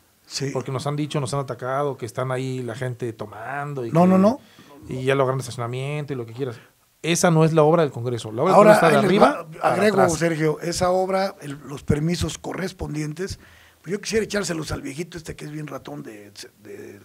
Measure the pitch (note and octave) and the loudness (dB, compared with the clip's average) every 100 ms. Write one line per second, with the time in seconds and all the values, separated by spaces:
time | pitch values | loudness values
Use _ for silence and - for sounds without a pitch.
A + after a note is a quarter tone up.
0 | _ _ - - C#3 C3+ C3 C3 C#3+ D3 | _ _ -14 -8 -6 -6 -6 -6 -6 -4
1 | D3+ D3+ C3 C#3 C3+ A#2 B2+ C3+ D3 B2+ | -4 -4 -4 -4 -6 -8 -4 -2 -4 -6
2 | A2+ - C3 C3 C3 B2+ A#2+ A2 B2 A#2+ | -8 -6 -4 -4 -4 -6 -8 -6 -8 -6
3 | A#2+ A2 G#2+ - A#2+ C#3+ D3 C#3 A#2 D#3+ | -8 -8 -12 -12 -10 -10 -8 -8 0 4
4 | F3+ F#3+ G3+ C#4 - - - - - B2+ | 6 6 4 2 -6 -20 -20 -20 -12 -4
5 | C3 C#3 C3 C3 A#2+ B2 A#2+ B2+ C3+ D3+ | 0 2 2 0 -4 -8 -6 -6 -6 -6
6 | C#3 C3 A2+ A#2 C3 A#2 - _ _ _ | -6 -8 -8 -8 -8 -8 -16 _ _ _
7 | E3 E3+ F3+ D#3+ D#3+ D#3+ D3+ E3+ D3 A#2+ | -4 2 4 6 6 6 6 6 2 -2
8 | A#2+ A#2 A2 A2 F3 F#3 G#3 G#3+ E3 D3 | -6 -6 -6 -2 4 8 10 8 8 6
9 | G3 F#3+ C4 - D#3+ E3 D#3 B2 G#3+ G3 | 4 6 4 2 -8 -2 0 2 2 4
10 | F3+ D3+ E3+ D#3 D#3 D3+ E3 E3+ F3+ F#3 | 4 2 0 0 0 -2 -4 -2 0 0
11 | F#3 F#3+ F#3+ - D3 D3 C#3+ C#3 - D3+ | 0 -2 -2 -6 -14 -14 -14 -8 -2 0
12 | D#3 F3 E3 - - - F#3 F#3+ D3+ D3 | 0 -2 -4 -8 -10 -8 -8 -8 -8 -6
13 | D3+ D3+ F#3+ - - - _ _ D#3 G3+ | -8 -8 -10 -10 -18 -20 _ _ -10 -8
14 | - A3 G3+ G3+ F3+ E3 C#3 D3+ C#3 C3+ | -4 -4 -2 -4 -4 -6 -6 -8 -8 -10
15 | D#3+ F3 D#3+ - D3+ D3+ D3 C3+ C#3+ D3 | -10 -12 -14 -12 -12 -12 -10 -12 -12 -14
16 | C3 G#2 G2+ G2+ B2 _ G#2 G2+ G#2 G2+ | -14 -16 -20 -20 -20 _ -18 -16 -16 -18